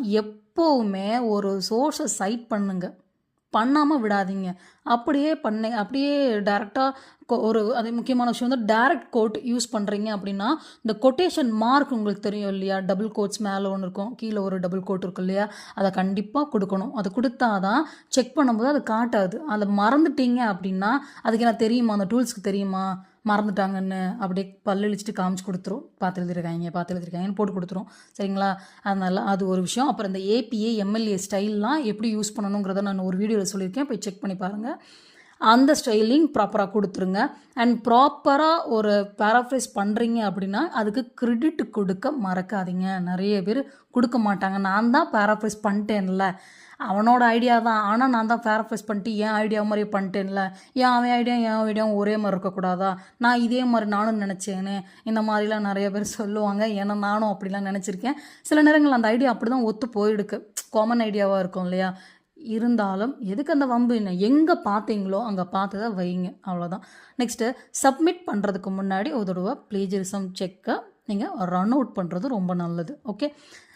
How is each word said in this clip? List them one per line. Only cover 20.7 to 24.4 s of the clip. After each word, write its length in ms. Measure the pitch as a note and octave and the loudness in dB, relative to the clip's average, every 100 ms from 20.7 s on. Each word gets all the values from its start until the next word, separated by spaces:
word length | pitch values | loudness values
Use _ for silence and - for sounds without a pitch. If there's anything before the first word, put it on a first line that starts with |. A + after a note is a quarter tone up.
| F#3+ G3+ C#4 C#4+ - | 0 0 0 -2 -6
அதுக்கு 240 | A#3 A3 A#3+ | 0 2 2
என்ன 80 | |
தெரியுமா, 420 | G#3+ A3 A#3+ A#3 G#3 | 2 2 2 2 0
அந்த 200 | F#3+ A#3+ | 0 0
டூல்ஸ்க்கு 260 | A#3+ - | 0 -4
தெரியுமா 640 | G3+ G3 G3 F#3+ F#3+ F#3 - _ G#3+ | -4 -2 -2 -4 -4 -6 -10 _ 0
மறந்துட்டாங்கன்னு? 920 | G#3 G#3 F#3+ F#3+ F#3+ F#3+ F#3+ F#3 A#3 | 0 0 0 -2 -2 -4 -2 -4 -4
அப்படியே 420 | F#3+ F#3 | -4 -4